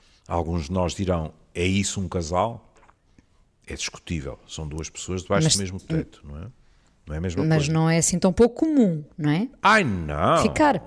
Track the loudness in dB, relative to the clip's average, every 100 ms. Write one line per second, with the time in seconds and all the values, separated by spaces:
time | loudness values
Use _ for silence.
0 | _ _ -4 -4 -2 -2 0 2 0 0
1 | 0 0 -4 -10 _ -2 0 2 0 -4
2 | -4 -4 -2 -2 -2 -4 -18 _ _ _
3 | _ _ _ _ _ _ -14 -10 -10 -10
4 | -8 -8 -8 -12 -14 -12 -10 -8 -10 -10
5 | -8 -6 -2 2 2 0 -2 -8 -6 -6
6 | -6 -12 -16 -14 -14 -18 _ _ _ _
7 | -10 -6 -4 -2 2 2 2 0 2 2
8 | 0 2 2 4 4 4 2 4 4 0
9 | -6 -4 0 0 -2 2 4 4 4 -2
10 | -2 0 2 4 2 2 2 2